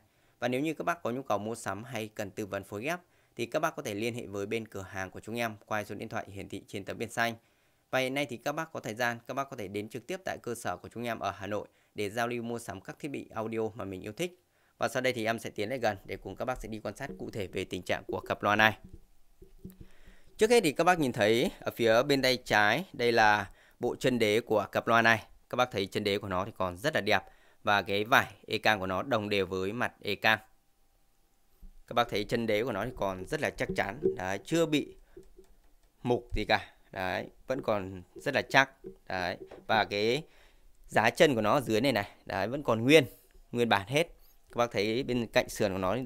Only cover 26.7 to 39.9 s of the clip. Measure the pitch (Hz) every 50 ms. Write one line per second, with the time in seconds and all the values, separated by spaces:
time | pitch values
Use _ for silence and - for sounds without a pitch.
26.7 | 87 90 117 156 156 107 98 107 101 95 - - - _ _ - _ _ - 104
27.7 | 104 101 92 87 98 104 107 117 135 120 98 - - - - - 110 104 - 113
28.7 | 107 98 92 95 92 92 120 139 120 110 104 104 104 101 95 87 95 92 92 98
29.7 | 110 123 117 - - - - 104 98 - - 110 107 104 - - - _ _ _
30.7 | _ _ _ _ _ _ _ _ _ _ _ _ _ _ _ _ _ _ - -
31.7 | - - - - 117 120 - - - 101 107 - 131 117 117 107 104 104 120 135
32.7 | 107 95 110 127 127 - 101 95 95 92 92 - 151 151 131 98 - - 127 -
33.7 | - - - 98 104 143 156 190 - - 90 92 98 104 - - 160 165 165 151
34.7 | 151 139 - - - - - _ - - - - - - - _ - _ _ _
35.7 | _ _ _ _ _ _ - 123 123 117 - - - 107 104 - 107 101 - -
36.7 | - _ _ _ - 98 92 92 92 101 - - - - - - 131 - - 120
37.7 | 107 104 92 95 98 90 90 - _ - - 151 131 113 95 - - 135 135 -
38.7 | - _ - - - - _ - 95 92 90 87 - - - - - - - -
39.7 | 110 107 98 -